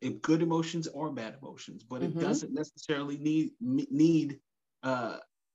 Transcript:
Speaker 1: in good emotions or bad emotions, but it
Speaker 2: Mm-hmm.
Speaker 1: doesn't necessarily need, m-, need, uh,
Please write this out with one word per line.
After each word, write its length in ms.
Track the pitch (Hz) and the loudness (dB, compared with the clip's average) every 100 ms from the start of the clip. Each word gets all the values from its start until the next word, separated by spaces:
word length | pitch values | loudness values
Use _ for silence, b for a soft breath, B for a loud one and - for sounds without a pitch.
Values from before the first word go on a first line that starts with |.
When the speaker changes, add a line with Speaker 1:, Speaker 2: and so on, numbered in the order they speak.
Speaker 1:
in 180 | 127 - | -6 -4
good 240 | 156 160 | 2 4
emotions 440 | 165 165 160 170 160 | 4 2 0 -4 -6
or 220 | 139 151 | -6 -6
bad 240 | 123 110 - | -4 -8 -10
emotions, 420 | - - - - | -16 -14 -16 -16
but 200 | - - | -10 -4
it 80 | 170 | -2
Speaker 2:
Mm-hmm. 80 | 156 | 0
Speaker 1:
doesn't 340 | 175 285 302 | 0 0 -2
necessarily 640 | 262 - - - 143 143 143 | -4 -6 -8 -4 -2 -2 -4
need, 320 | 151 156 156 - | 0 2 0 -2
m-, 260 | 123 139 139 | 0 0 2
need, 500 | 139 165 160 147 135 _ _ _ _ | 6 6 6 2 -4 _ _ _ _
uh, 340 | 165 123 117 71 - _ _ | -2 0 -2 -6 -12 _ _